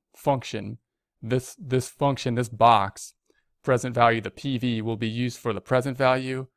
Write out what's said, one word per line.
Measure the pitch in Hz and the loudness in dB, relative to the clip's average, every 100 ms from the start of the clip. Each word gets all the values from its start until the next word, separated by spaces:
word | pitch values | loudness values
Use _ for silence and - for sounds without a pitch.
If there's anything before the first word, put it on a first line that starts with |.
| _ | _
function, | _ - 139 - 110 104 117 _ _ _ _ | _ -2 -2 -2 -10 -8 -12 _ _ _ _
this, | 113 127 - - | -2 -2 -2 -12
this | 160 127 127 | -2 -2 -2
function, | - 143 131 131 117 | -2 -2 0 -2 -2
this | 117 | -2
box, | 107 117 113 98 - - _ _ _ _ _ | 4 6 6 2 -6 -18 _ _ _ _ _
present | - 123 127 120 | 0 0 0 4
value, | 120 113 | 4 4
the | 107 | -2
P | - 139 127 | -8 -4 -2
V, | 123 117 | 0 -2
will | 110 113 | -2 -2
be | 113 | -4
used | 113 123 - | -2 -4 -4
for | 120 | -6
the | 104 | -6
present | - 131 127 127 | 0 0 0 0
value, | 131 131 131 131 131 | 2 2 0 -6 -8